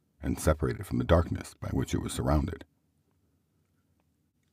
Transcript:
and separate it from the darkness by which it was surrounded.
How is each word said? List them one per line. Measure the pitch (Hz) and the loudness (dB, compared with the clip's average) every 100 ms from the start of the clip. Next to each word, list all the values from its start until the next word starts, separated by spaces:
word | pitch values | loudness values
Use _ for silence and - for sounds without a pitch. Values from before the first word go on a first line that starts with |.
| _ _ | _ _
and | - - | -6 0
separate | - 73 65 57 | 2 2 0 -4
it | - | -4
from | 60 | -2
the | |
darkness | 62 87 - - - - | 4 4 4 -2 -8 -12
by | - | -4
which | - - - | -2 -2 -2
it | |
was | - | -4
surrounded. | - 64 76 67 - - _ _ _ _ _ _ _ _ _ _ _ _ _ _ _ _ _ _ | -2 2 2 2 -4 -14 _ _ _ _ _ _ _ _ _ _ _ _ _ _ _ _ _ _